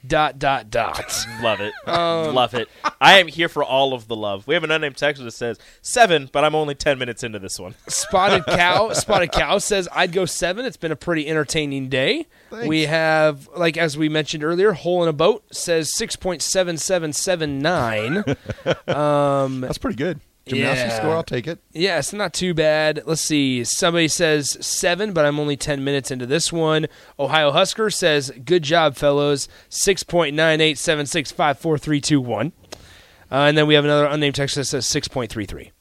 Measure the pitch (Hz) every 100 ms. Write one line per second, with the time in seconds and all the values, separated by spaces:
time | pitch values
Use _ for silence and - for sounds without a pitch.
0 | 127 156 151 135 139 135 107 117 104 78
1 | - - 113 117 117 101 104 104 - 170
2 | 170 165 156 127 120 123 110 - 302 -
3 | 143 190 165 156 170 147 135 131 139 127
4 | 110 113 104 98 104 170 160 156 151 131
5 | 147 139 120 - 120 107 - - - -
6 | 226 160 135 143 151 156 151 143 151 135
7 | 127 113 120 107 92 - 90 - - -
8 | - 190 196 190 135 165 175 180 220 -
9 | - 196 175 - 151 190 - 202 180 143
10 | 180 170 180 - 175 190 254 165 165 151
11 | - 165 147 160 147 160 147 139 131 131
12 | 139 277 320 _ _ 214 190 156 147 160
13 | 160 156 156 143 139 156 170 160 165 143
14 | 156 151 151 160 151 175 208 175 170 180
15 | 170 151 175 233 _ - - 165 151 -
16 | 220 - 185 175 - 190 180 160 - 185
17 | 160 143 - 180 156 139 147 175 120 107
18 | 110 180 202 139 - - - 160 - 143
19 | 147 147 143 139 135 131 127 - 269 147
20 | - - _ _ - - 135 131 - -
21 | 156 160 160 127 127 165 _ 156 185 170
22 | 139 202 196 - 180 165 156 151 156 151
23 | 143 156 - 151 139 127 117 - 180 170
24 | 160 - 170 151 139 - - - 185 175
25 | 214 170 147 147 147 143 - 143 135 139
26 | 131 131 123 151 - 170 160 156 156 -
27 | - - 139 156 147 143 190 - 220 -
28 | 175 147 135 131 120 180 139 170 156 131
29 | 147 143 143 143 - - _ - - 190
30 | - 175 156 147 160 156 156 143 - 151
31 | 143 170 135 - 156 135 165 147 - 147
32 | - 147 123 104 135 - - - - -
33 | - _ - 135 147 151 151 151 143 147
34 | 147 151 147 131 139 - 131 139 117 151
35 | - 135 117 113 98 76 - _